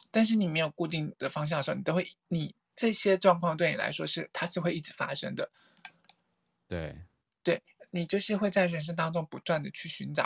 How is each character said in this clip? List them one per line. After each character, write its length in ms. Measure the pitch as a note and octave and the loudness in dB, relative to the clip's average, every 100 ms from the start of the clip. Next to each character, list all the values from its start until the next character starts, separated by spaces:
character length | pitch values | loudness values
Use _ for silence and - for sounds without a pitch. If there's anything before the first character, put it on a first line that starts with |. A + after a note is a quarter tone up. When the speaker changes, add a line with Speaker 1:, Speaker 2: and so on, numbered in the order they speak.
| - | -2
Speaker 1:
但 160 | A3 A3 | 4 4
是 120 | A3 | 4
你 100 | F3+ | 2
没 120 | D#3+ | 2
有 100 | D#3 | -2
固 180 | - E3 | -2 -2
定 260 | E3 D3+ - | -2 -4 -4
的 100 | C3+ | -4
方 160 | D#3 D3 | -2 -2
向 140 | D#3+ | 0
的 40 | |
时 60 | C#3 | 0
候， 60 | C#3+ | -2
你 80 | |
都 100 | C3+ | 0
会， 160 | E3+ - - - | 0 0 -6 -4
你 260 | E3+ D3 - _ - | -4 -4 -8 _ -2
这 160 | A#3 | 0
些 240 | G#3+ G#3 F#3+ | 2 4 6
状 220 | G3 F3 | 6 6
况 160 | E3+ D#3 | 4 2
对 140 | E3 | 2
你 60 | C#3+ | 2
来 140 | A#2 | -2
说 160 | D3 D3+ | -2 -4
是， 220 | E3 D3+ | -4 -4
它 140 | - F3 | -4 -4
是 120 | F3+ | -2
会 140 | E3+ | 0
一 60 | E3+ | -2
直 120 | D3+ | -4
发 200 | - C3+ | -6 -6
生 220 | C#3 C3+ C3+ | -4 -6 -4
的。 160 | - _ _ _ - - - - _ _ _ _ - | -6 _ _ _ -18 -18 -20 -20 _ _ _ _ -8
Speaker 2:
对。 280 | F2 D#2 C#2+ F2+ _ _ _ | -6 -6 -10 -16 _ _ _
Speaker 1:
对， 180 | - - _ - - | 0 0 _ -20 -8
你 160 | F3+ E3+ | -6 -2
就 140 | G3+ | -2
是 180 | G3 G#3 | 0 0
会 140 | G3+ | 2
在 160 | G3 F3+ | 4 2
人 120 | E3+ | 2
生 160 | D3+ E3 | -4 -2
当 160 | D#3+ | -2
中 140 | E3+ D#3 | -2 -4
不 140 | - | -6
断 240 | - D#3+ | -2 -2
地 80 | C#3 | -2
去 180 | - E3 | -8 -8
寻 240 | - C3+ | -8 -6
找 80 | D3 | -2